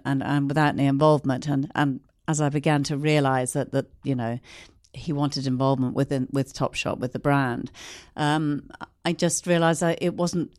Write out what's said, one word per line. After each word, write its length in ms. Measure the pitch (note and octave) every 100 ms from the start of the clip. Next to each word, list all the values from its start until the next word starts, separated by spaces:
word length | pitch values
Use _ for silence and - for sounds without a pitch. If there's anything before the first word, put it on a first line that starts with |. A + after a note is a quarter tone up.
| C3+
and, 160 | C3+
and 260 | B2+ C#3+ C#3
without 260 | D3+ D3
any 120 | - C#3
involvement. 640 | C#3 D#3 D3+ C#3 B2+ D3
And, 240 | C#3 C3+ -
and 260 | C#3+ B2+ _ _ -
as 140 | D3+
I 80 | D3
began 340 | D3 D#3 D3
to 140 | C#3 C#3
realise 560 | D3+ D3+ C3+ C3 B2+
that, 180 | C#3+ A#2+
that, 140 | C3+ - -
you 120 | C#3+ B2+
know, 240 | A#2 A#2+ - - - - _
he 220 | C3 E3+
wanted 340 | C#3+ C#3+ C#3+ C3+
involvement 480 | B2+ C3+ C3+ B2+ -
within, 320 | C#3 C#3 C3
with 220 | C#3 C3
Topshop, 440 | - C#3 - - -
with 140 | B2
the 60 | -
brand, 520 | C#3+ C#3 B2+ A#2+ - - - - - -
um, 520 | D3 D#3 D3 C#3+ - - - _ F3
I 80 |
just 340 | E3+ E3+ - F3
realised 340 | E3+ E3 E3
that 180 | E3+ -
it 120 | F3 -
wasn't, 360 | F3 F3+ -